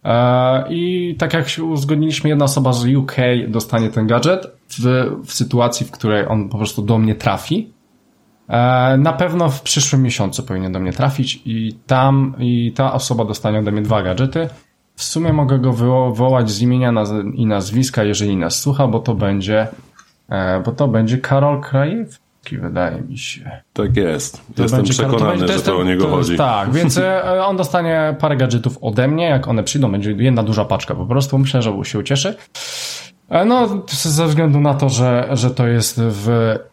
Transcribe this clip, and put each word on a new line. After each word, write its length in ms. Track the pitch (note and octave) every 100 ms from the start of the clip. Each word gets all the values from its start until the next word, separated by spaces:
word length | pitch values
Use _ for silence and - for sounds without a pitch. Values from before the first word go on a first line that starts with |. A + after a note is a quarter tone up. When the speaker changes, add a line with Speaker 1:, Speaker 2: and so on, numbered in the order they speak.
Speaker 1:
e, 600 | G#2 A#2 B2 B2+ B2+ C3 C3
i 420 | E3+ F3+ F3+ F3 D#3+
tak 140 | E3
jak 160 | E3 C#3+
się 160 | -
uzgodniliśmy, 640 | D#3+ D3+ C#3 D3+ D#3 D3 D3+
jedna 140 | D3
osoba 280 | C#3 C#3 C3
z 140 | A#2+ A#2+
U 160 | C3+
K 200 | C3+ - B2 B2 A2+
dostanie 420 | A2 A2 A#2 A2
ten 160 | A2+ A2
gadżet 400 | A#2 D3 F#3 F3+ - _
w, 120 | - B2 B2+ B2 - -
w 60 |
sytuacji, 540 | - B2+ A#2+ A#2+ - -
w 40 |
której 360 | - A2 G#2+ G2
on 200 | A2 G2
po 100 | G#2
prostu 240 | G#2 -
do 160 | G2+ A2+
mnie 160 | A2
trafi. 580 | G#2+ A2+ F#2+ - F3+ A3 _ _ _ _ _ _ _ -
E, 480 | A#2 B2 B2+ B2+ C3+
na 140 | D3+
pewno 360 | - F3+ F3 E3
w 120 | C3+
przyszłym 400 | - - - C3+
miesiącu 400 | B2+ - G2 -
powinien 300 | - F#2+ F#2
do 80 | F#2
mnie 120 | F#2
trafić 500 | E2+ C3 C3+ C3+ -
i 340 | - A2+ A2+ A2 -
tam, 480 | C3 C3+ C#3 C3 C3
i 340 | B2 A#2+ A#2 A#2
ta 160 | C3
osoba 320 | B2+ - A#2
dostanie 340 | G#2+ G#2 G#2+ G#2+
ode 140 | G#2
mnie 100 | G#2
dwa 200 | G#2 G#2+
gadżety. 460 | F#2 F#2 C3 E3 E3 - _ _ _ -
W 60 |
sumie 280 | - D#3+ E3
mogę 260 | D3+ C3+ C3+
go 140 | B2+
wywo-, 420 | A2+ A#2+ B2+ B2+ A2+
wołać 340 | B2+ B2+ A2
z 100 | G#2
imienia 320 | B2 B2+ B2+
naz-, 420 | A2+ G#2 G#2+ G2+
i 120 | C3+ A2
nazwiska, 580 | G#2 G2 A2+ C3+ B2
jeżeli 320 | G#2 G2+ G#2 F#2+
nas 240 | E2 -
słucha, 260 | D3 C#3 C3
bo 100 | A2+
to 160 | A#2
będzie, 520 | G#2+ G2+ G2+ F#2+ G#2+ A2 - - - _ _ _
e, 320 | F#2+ F#2 F#2
bo 120 | F#2
to 160 | B2 C#3
będzie 300 | A2 A2 B2+
Karol 420 | - C3+ C#3+ C#3
Krajewski, 960 | C#3+ C3+ C#3+ A3+ F#3+ - _ _ - -
wydaje 420 | E2+ F2+ F2 E2
mi 160 | - -
się. 320 | - - - - _
Speaker 2:
Tak 240 | - G#2 B2
jest. 460 | F2+ D2+ - - -
Speaker 1:
To 80 | -
Speaker 2:
Jestem 180 | A2+ B2
Speaker 1:
będzie 140 | G2
Karol, 160 | B2+ C3+
to 60 | A#2
Speaker 2:
przekonany, 220 | G#2+ F#2
Speaker 1:
będzie, 80 | F2+
to 20 |
Speaker 2:
że 40 |
Speaker 1:
jest 120 | F#2+ F#2
Speaker 2:
to 60 |
Speaker 1:
ten, 80 | F2+
Speaker 2:
o 40 |
niego 200 | F#2 F#2
Speaker 1:
to 120 | F#2 F2+
jest, 100 | E2+
Speaker 2:
chodzi. 100 | E2+
Speaker 1:
tak, 340 | C3+ G#2+ G2+
więc, 260 | D3 E3+ C3+
Speaker 2:
<laughs> 20 |
Speaker 1:
e, 420 | F#3 F#3+ F#3 F#3 F#3+
on 100 | F#3+
dostanie 600 | E3 F3+ E3 D#3+ D#3 D3+
parę 160 | D#3 C#3
gadżetów 420 | B2+ A#2 B2+ -
ode 280 | A#2 G#2+ C3+
mnie, 160 | D#3
jak 240 | E3+ C3+ B2+
one 140 | A2+
przyjdą, 280 | G2+ D3 B2
będzie 180 | G2 G#2
jedna 300 | G2+ B2+ A#2+
duża 220 | G#2+ G#2+
paczka 300 | G2+ F#2+ -
po 120 | - F2+
prostu, 320 | B2+ C#3 C3+
myślę, 240 | C3+ B2+
że 100 | A2 G2
się 140 | - G#2+
ucieszy. 360 | G2 C#3 G3 - - - - - - - - _ _
E, 160 | E3
no, 380 | G#3 B3 A3+ G3 -
z-, 140 | C#3 E3
ze 200 | D3+ E3
względu 340 | D3+ D#3+ C#3+
na 140 | D3
to, 140 | C#3 C3+
że, 400 | A#2 B2+ A#2+ B2
że 180 | C3 B2
to 160 | B2+ A#2+
jest 340 | A#2+ A2 -
w 540 | A2+ G2+ G#2 A#2 A2+ G#2+ -